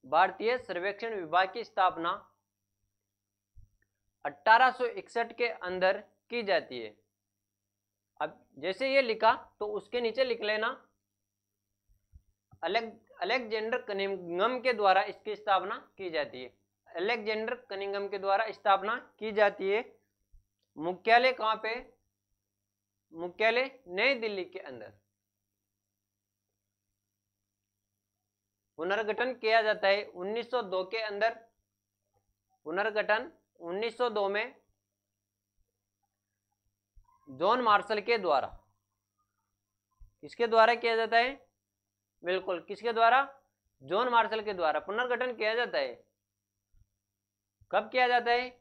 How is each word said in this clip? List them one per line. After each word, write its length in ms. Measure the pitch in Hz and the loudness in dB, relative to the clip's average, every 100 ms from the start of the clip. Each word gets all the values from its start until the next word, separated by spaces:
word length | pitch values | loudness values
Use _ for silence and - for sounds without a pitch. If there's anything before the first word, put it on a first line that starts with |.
भारतीय 520 | 135 156 190 190 214 254 | 2 2 2 2 -2 -2
सर्वेक्षण 560 | 247 175 190 202 226 | -6 -6 -6 -6 -8
विभाग 380 | 214 160 175 185 | -8 -2 0 0
की 120 | 240 | -4
स्थापना 460 | 208 - 185 170 170 202 - _ _ _ _ _ _ _ _ _ _ _ _ - - _ _ _ _ _ | -10 0 0 0 -6 -6 -12 _ _ _ _ _ _ _ _ _ _ _ _ -20 -20 _ _ _ _ _
अठारह 460 | 147 - - 233 262 | -10 -2 6 8 8
सौ 120 | 247 247 | 4 -4
इकसठ 460 | 202 - 233 233 | -4 -6 -4 -4
के 160 | 226 240 | -2 -4
अंदर 500 | - 180 185 185 202 - _ _ | -2 -6 2 2 2 -6 _ _
की 120 | 240 | -6
जाती 360 | 202 170 131 123 | 0 0 0 -10
है। 160 | 107 _ _ _ _ _ _ _ _ _ _ _ _ _ | -12 _ _ _ _ _ _ _ _ _ _ _ _ _
अब 180 | 156 - _ - | -10 -10 _ -10
जैसे 340 | 160 190 269 | -8 -4 0
ये 80 | 269 | 2
लिखा 300 | 247 220 220 262 - _ | 2 2 2 2 -6 _
तो 60 | 208 | -8
उसके 320 | 208 - 240 | -8 -6 -4
नीचे 240 | 233 220 | -2 -2
लिख 180 | 254 233 | -2 -2
लेना, 260 | 214 214 226 269 _ _ _ _ _ _ _ _ _ _ _ _ _ - _ _ _ - | -2 -2 -2 -6 _ _ _ _ _ _ _ _ _ _ _ _ _ -20 _ _ _ -8
अलेक-, 500 | 165 220 226 - _ - | -4 -2 -4 -14 _ -8
अलेक्जेंडर 600 | 180 254 226 220 220 247 | -2 -2 -2 -4 -2 -4
कनिंघम 800 | 240 196 196 190 175 175 220 254 | -4 -4 -2 -4 -4 0 0 2
के 120 | 254 | 0
द्वारा 280 | 220 202 190 | 2 4 4
इसकी 320 | 208 - 220 202 | 2 -8 -10 -8
स्थापना 400 | 208 190 185 240 - - | 0 0 0 -8 -12 -12
की 140 | 185 | -6
जाती 320 | 156 135 127 | -4 -4 -8
है। 160 | 123 _ _ _ _ | -14 _ _ _ _
अलेक्जेंडर 640 | 165 196 240 208 214 226 247 - | -6 -2 -2 -4 -4 -4 -8 -10
कनिंघम 420 | 196 196 202 202 | -8 -6 -6 -6
के 100 | 196 | -4
द्वारा 320 | 190 196 220 | 0 0 0
स्थापना 440 | - 208 190 202 247 - _ | -2 2 2 2 -6 -8 _
की 140 | 220 | -4
जाती 360 | 208 208 202 196 | 2 2 2 -2
है। 140 | 208 - _ _ _ _ - _ _ _ - | -2 -2 _ _ _ _ -20 _ _ _ -8
मुख्यालय 560 | 160 180 220 233 254 | -8 -4 4 6 6
कहाँ 220 | 247 220 214 | 2 -2 -2
पे? 180 | 220 240 - _ _ _ _ _ _ _ _ _ _ _ _ | -4 -8 -12 _ _ _ _ _ _ _ _ _ _ _ _
मुख्यालय 580 | 165 175 175 220 233 269 - 175 | -12 -12 -2 0 0 -2 -8 -10
नई 260 | 185 240 262 | -2 0 0
दिल्ली 280 | 220 196 175 | -4 -6 -8
के 120 | 185 | -12
अंदर। 320 | 143 123 104 101 _ _ _ _ _ _ _ _ _ _ _ _ _ _ _ _ _ _ _ _ _ _ _ _ _ _ _ _ _ _ _ _ _ _ _ _ _ - | -14 -14 -16 _ _ _ _ _ _ _ _ _ _ _ _ _ _ _ _ _ _ _ _ _ _ _ _ _ _ _ _ _ _ _ _ _ _ _ _ _ _ -8
पुनर्गठन 540 | 170 208 214 214 247 | -2 -2 -2 -2 -2
किया 280 | 247 220 226 | -2 2 2
जाता 260 | 214 208 196 | 2 2 2
है 160 | 202 202 | 2 -2
उन्नीस 440 | 175 185 226 233 | -10 -6 -6 -4
सौ 120 | 247 | -4
दो 180 | 202 185 185 | -2 -4 -4
के 140 | 226 | -6
अंदर। 380 | 214 202 226 233 - _ _ _ _ _ _ _ _ _ _ _ 151 | -6 -2 -2 -2 -20 _ _ _ _ _ _ _ _ _ _ _ -6
पुनर्गठन 640 | 180 214 214 196 214 285 _ _ _ | -2 -2 -2 0 0 -2 _ _ _
उन्नीस 360 | 170 190 233 226 | -8 -6 -6 -2
सौ 100 | 247 | -2
दो 180 | 214 196 | 0 0
में 260 | 202 247 - _ _ _ _ _ _ _ _ _ _ _ _ _ _ _ _ _ _ _ _ _ _ _ - _ _ - | -2 -4 -12 _ _ _ _ _ _ _ _ _ _ _ _ _ _ _ _ _ _ _ _ _ _ _ -20 _ _ -16
जॉन 300 | 131 180 247 | 0 2 4
मार्शल 380 | 233 202 - 208 | 4 4 2 -4
के 160 | 202 233 | 0 0
द्वारा। 280 | 180 139 117 - _ _ _ _ _ _ _ _ _ _ _ _ _ _ - _ | 2 2 0 -12 _ _ _ _ _ _ _ _ _ _ _ _ _ _ -20 _
किसके 260 | - - 233 | -18 -2 4
द्वारा 260 | 226 226 233 | 8 8 6
किया 180 | 233 226 | 0 0
जाता 200 | 220 226 | 4 4
है? 140 | 247 277 _ _ _ _ _ _ _ _ | 2 -4 _ _ _ _ _ _ _ _
बिल्कुल, 360 | 170 185 185 175 | -4 -2 -2 -6
किसके 320 | 165 196 233 | -6 -6 -4
द्वारा? 340 | 226 226 254 277 - _ _ _ _ | 4 6 6 2 -8 _ _ _ _
जॉन 260 | 135 190 254 | -2 0 2
मार्शल 320 | 233 214 220 | 2 2 -2
के 120 | 208 | -4
द्वारा 260 | 185 160 151 | 0 0 0
पुनर्गठन 520 | 190 214 247 240 254 | -2 -4 -2 -2 -2
किया 200 | 220 214 226 | -2 -2 0
जाता 220 | 226 170 | -2 -2
है। 200 | 131 117 _ _ _ _ _ _ _ _ _ _ _ _ _ _ _ _ _ | -4 -8 _ _ _ _ _ _ _ _ _ _ _ _ _ _ _ _ _
कब 180 | 185 220 | -4 -2
किया 160 | 254 247 | 0 2
जाता 220 | 247 226 | 2 2
है? 200 | 240 254 - | 0 -2 -14